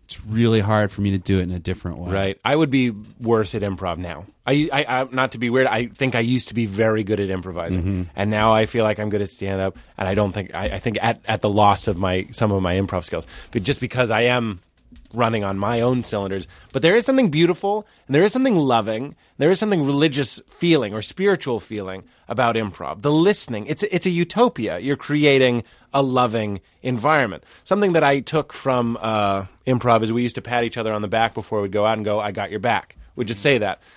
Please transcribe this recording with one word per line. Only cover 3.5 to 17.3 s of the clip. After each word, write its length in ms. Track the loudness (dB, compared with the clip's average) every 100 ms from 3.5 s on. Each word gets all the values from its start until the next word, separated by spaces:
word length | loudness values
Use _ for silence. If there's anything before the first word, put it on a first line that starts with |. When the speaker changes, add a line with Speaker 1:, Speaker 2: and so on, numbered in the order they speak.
| -2
Speaker 2:
at 60 |
improv 340 | -4 -4 -6 -6
now. 280 | -8 -10 -14 _ -2
I, 220 | 0 2
I, 300 | -2 -2 -2
I, 60 | -2
not 220 | -2 -2
to 40 | -2
be 120 | 0
weird, 180 | 2 2
I 200 | 0 -4
think 280 | -4 -2 0
I 40 |
used 260 | 0 0 -2
to 60 |
be 120 | -4 -4
very 380 | 0 2 2
good 160 | 0 -2
at 100 | -2
improvising. 520 | -4 -6 -8 -2 -2
Speaker 1:
Mm-hmm. 200 | 0 -2 -6 -4
Speaker 2:
And 160 | -2
now 220 | 2 4
I 120 | 4 2
feel 160 | 0 0
like 140 | 0
I'm 100 | -2
good 120 | -4
at 100 | -4
stand-up, 460 | -6 -6 -2 -4 -6 -18 -6
and 100 | -2
I 60 | 0
don't 160 | 0
think, 220 | -2 -8 -6
I, 140 | -6
I 100 | -4
think 180 | -4 -2
at, 200 | -2 -2 -2
at 140 | 0
the 80 | 2
loss 380 | 4 6 4 0
of 100 | -2
my, 300 | 0 -2 -4
some 200 | -2 0
of 100 | 2
my 140 | 0 0
improv 280 | 0 -4
skills, 240 | -4 -8 -10 -18 -6
but 120 | -4
just 160 | -2 -4
because 280 | -4 -2 0
I 120 | 2
am 380 | 2 2 -2 -6 _ _ _ -20 -10
running 300 | -2 0 0
on 140 | -2 -2
my 220 | 0 0
own 220 | 2 0 -2
cylinders. 420 | -4 -4 -6 -8 -18 -8
But 100 | 0
there 140 | 4 4
is 100 | 4
something 240 | 2
beautiful, 560 | 4